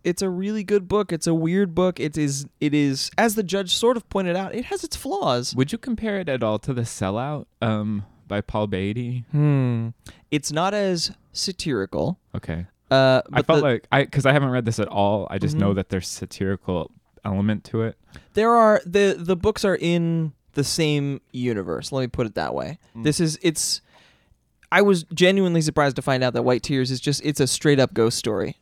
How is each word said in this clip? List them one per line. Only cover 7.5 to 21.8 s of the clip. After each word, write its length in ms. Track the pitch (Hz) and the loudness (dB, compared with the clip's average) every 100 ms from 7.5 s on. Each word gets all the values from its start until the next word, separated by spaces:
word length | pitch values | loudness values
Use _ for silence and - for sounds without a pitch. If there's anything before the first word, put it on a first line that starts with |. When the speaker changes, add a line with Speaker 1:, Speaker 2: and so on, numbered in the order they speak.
| _ | _
Speaker 2:
um, 460 | 110 107 107 104 101 _ - | -2 -2 -2 -4 -8 _ -6
by 140 | 104 | -6
Paul 260 | - 110 104 | -4 -4 -2
Beatty? 580 | 95 98 117 120 123 117 | -2 -2 -4 -6 -8 -4
Speaker 1:
Hmm. 580 | 147 147 139 127 117 113 - - - _ | 0 2 2 0 -2 -6 -10 -20 -20 _
It's 220 | 147 - | -4 -2
not 240 | 151 185 208 | -2 0 0
as 360 | 196 175 - - _ | 0 -2 -4 -8 _
satirical. 880 | - - - 165 117 95 78 80 180 _ - | -8 -8 -6 -4 -2 -2 -2 -2 -4 _ -10
Speaker 2:
Okay. 320 | - 82 90 _ _ | -6 -8 -8 _ _
Speaker 1:
Uh, 320 | 135 131 131 - | 4 6 4 2
Speaker 2:
I 60 | - | 0
Speaker 1:
but 40 | - | 4
Speaker 2:
felt 100 | 156 | 4
Speaker 1:
the 20 | |
Speaker 2:
like, 240 | 143 117 - | 4 0 2
I, 140 | 135 139 | 2 2
'cause 220 | 139 131 | 2 4
I 60 | |
haven't 160 | 147 135 | 4 2
read 140 | 127 113 | 0 0
this 120 | 110 | -2
at 100 | 101 | -2
all. 380 | 101 101 104 - | 2 2 2 -2
I 80 | 95 | -2
just 160 | 101 156 | -2 2
know 140 | 98 | 2
Speaker 1:
Mm-hmm. 80 | 98 | 0
Speaker 2:
that 120 | 95 | -2
there's 180 | 95 - | -4 -6
satirical 840 | - 92 - 95 98 - 90 - - _ _ 104 | -10 -12 -6 -4 -4 -4 -4 -6 -12 _ _ -4
element 380 | 98 104 107 - | 0 0 -2 -4
to 160 | 113 | -4
it. 160 | 113 - _ - - 202 | -4 -6 _ -20 -6 0
Speaker 1:
There 160 | 226 | 4
are, 320 | 233 220 208 175 | 6 6 4 2
the, 300 | 202 196 170 | 2 2 2
the 180 | 170 180 | -2 0
books 300 | 202 - 202 | 0 0 0
are 100 | 175 | 0
in 580 | 170 175 170 165 156 - _ | 2 2 2 0 -2 -6 _
the 100 | - | -2
same 560 | 135 - 156 147 143 135 - | -2 0 2 2 -2 -6 -10
universe. 600 | 123 123 107 87 71 | -6 -2 -2 -4 -6